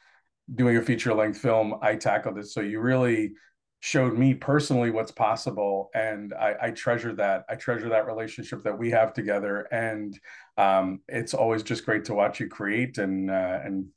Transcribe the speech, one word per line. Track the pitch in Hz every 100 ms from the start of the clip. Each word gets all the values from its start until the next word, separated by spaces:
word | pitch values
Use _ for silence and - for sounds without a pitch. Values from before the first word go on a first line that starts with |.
| _ _ _ _ -
doing | 123 120 117
a |
feature | 113 117 123
length | 110 107 104
film, | 123 113 107 107
I | 110
tackled | 110 110 104 110 101
it. | 104
So | 113
you | 101 110
really | 120 131 123 113 107 - _ _ _ _
showed | - 143 127 110
me | 135
personally | 131 - 147 143 127 120
what's | 113 110
possible. | - 107 113 - 98 101 98 98
And | 113 110 104 104
I, | - 110 104
I | 113
treasure | 107 123 117 117
that. | 101 101 95 -
I |
treasure | 113 - 113 113
that | 113 107
relationship | 113 110 117 - 104
that | 107 104
we | 117
have | 113 113
together. | 113 104 101 101 101 -
And, | 117 113 107 104 95 - - - -
um, | 98 95 92 95 -
it's | 117 -
always | - 113 110
just | 110 113 -
great | 110 107
to |
watch | 101 104 -
you | 107
create | - 101 113 127 113
and, | 98 95 95
uh, | 95 92 92
and | 101 95 92